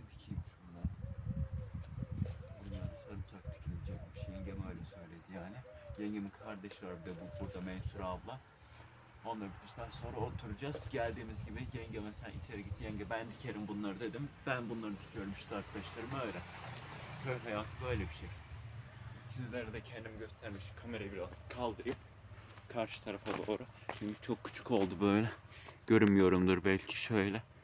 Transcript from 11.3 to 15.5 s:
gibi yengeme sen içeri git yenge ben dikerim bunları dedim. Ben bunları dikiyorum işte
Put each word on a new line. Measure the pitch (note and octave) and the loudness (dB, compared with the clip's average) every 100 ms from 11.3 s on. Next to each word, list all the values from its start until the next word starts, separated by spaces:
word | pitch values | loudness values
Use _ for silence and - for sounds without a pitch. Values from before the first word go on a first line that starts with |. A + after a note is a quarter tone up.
| G#2+ - | -6 -6
gibi | G#2+ B2+ | -4 -4
yengeme | A#2+ A2 A2 G#2+ G#2 | -4 -4 -4 -6 -6
sen | A2+ F#2+ | -8 -8
içeri | - A2 | -6 -8
git | F#2+ - | -6 -6
yenge | A2 G#2+ G2+ | -4 -4 -2
ben | A2+ A2+ | -2 -2
dikerim | G#2+ B2+ G#2 G#2 | -6 -6 -4 -2
bunları | G2+ G#2 F#2+ | -2 -2 -2
dedim. | A#2 A#2 C#3+ - - | -2 -2 -6 -6 -2
Ben | B2+ A2+ | 0 0
bunları | A2+ A2 G2 | -2 -2 -4
dikiyorum | - - G2 G2 | -6 -6 -4 -6
işte | - | -4